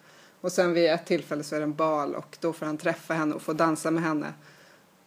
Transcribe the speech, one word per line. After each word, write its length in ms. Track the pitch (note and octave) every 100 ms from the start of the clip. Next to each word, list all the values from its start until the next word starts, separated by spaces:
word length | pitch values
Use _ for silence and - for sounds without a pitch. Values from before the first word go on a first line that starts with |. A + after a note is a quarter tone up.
| - - - _
Och 100 | F3+
sen 220 | F3+ F3+
vid 160 | E3+ E3
ett 160 | E3+ -
tillfälle 380 | E3+ - D3+
så 120 | D3 D3+
är 40 |
det 40 |
en 100 | D3+ D3+
bal 400 | D#3+ D3+ C#3+ C3+
och 220 | - -
då 140 | E3+
får 120 | D#3+ D#3
han 120 | D3+
träffa 360 | E3+ E3 -
henne 220 | E3 D3+ C#3+
och 60 |
få 120 | -
dansa 380 | D#3 E3 D#3 E3
med 120 | E3
henne. 300 | E3 D3+ D3+ D#3 - - - - _ _